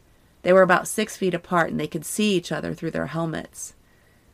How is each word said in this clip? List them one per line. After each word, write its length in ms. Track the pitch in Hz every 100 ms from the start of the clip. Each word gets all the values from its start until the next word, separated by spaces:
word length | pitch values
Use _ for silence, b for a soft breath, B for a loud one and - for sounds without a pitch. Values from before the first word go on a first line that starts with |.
| b b b b
They 100 | 175
were 100 | 190
about 240 | 185 180 -
six 300 | - 214 -
feet 180 | 185
apart 360 | 170 - 175 -
and 100 | 156
they 80 | 156
could 160 | 160
see 300 | - - 214
each 180 | 180 -
other 220 | 151 170
through 180 | 160 165
their 140 | - 82
helmets. 680 | 160 165 160 - - - - b b b b b